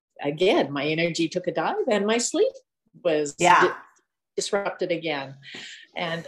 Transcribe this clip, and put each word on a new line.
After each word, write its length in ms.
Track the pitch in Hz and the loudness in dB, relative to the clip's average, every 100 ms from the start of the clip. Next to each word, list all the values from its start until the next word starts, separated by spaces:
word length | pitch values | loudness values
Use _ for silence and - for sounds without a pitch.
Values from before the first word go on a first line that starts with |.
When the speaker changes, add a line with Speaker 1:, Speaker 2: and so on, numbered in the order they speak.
| _ - | _ -8
Speaker 1:
again, 480 | 143 156 190 269 139 | -6 0 2 4 0
my 140 | 143 147 | -2 -2
energy 420 | 156 170 165 160 | 0 -2 0 -2
took 200 | 180 180 | -2 -4
a 40 | |
dive 220 | 165 175 403 320 | -2 -2 -2 0
and 180 | 208 208 | 0 2
my 100 | 233 | 0
sleep 360 | 240 311 523 - - _ _ - | 0 2 0 0 -14 _ _ -4
was 320 | 175 151 147 - | 0 0 0 2
Speaker 2:
Yeah. 240 | 175 - 120 | 6 6 6
Speaker 1:
di-, 60 | - - _ _ _ _ - | 0 -12 _ _ _ _ -8
disrupted 540 | - 202 196 - 175 | -2 -2 -2 -4 -2
again. 420 | 170 165 143 135 135 - - - - - - | -2 -4 -6 -8 -14 -18 -16 -16 -18 -16 -8
And, 280 | 175 170 | -6 -6